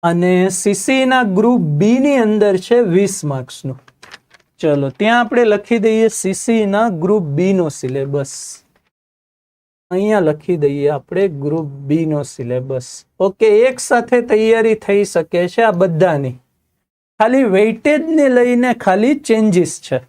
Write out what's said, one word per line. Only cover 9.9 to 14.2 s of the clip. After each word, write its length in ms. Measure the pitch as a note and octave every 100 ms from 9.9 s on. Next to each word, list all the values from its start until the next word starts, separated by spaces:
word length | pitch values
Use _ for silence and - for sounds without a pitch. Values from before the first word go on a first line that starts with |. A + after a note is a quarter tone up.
અહીંયા 360 | F3+ G#3 G#3+ D#3+
લખી 300 | D3+ - F3
દઈએ 220 | D3 C#3+ C#3+
આપણે 300 | D3 - F3 G3 C#3+
ગ્રુપ 260 | D3 D#3+ D3+ C#3 C#3
બી 180 | D#3 D#3+
નો 80 | D3+ C#3
સિલેબસ. 540 | - A#2+ B2 C3 C3 B2+ - _ _ F#3+
ઓકે, 220 | G3 A3 G#3 B3+
એક 120 | B3+ -
સાથે 300 | A#3+ A#3+ B3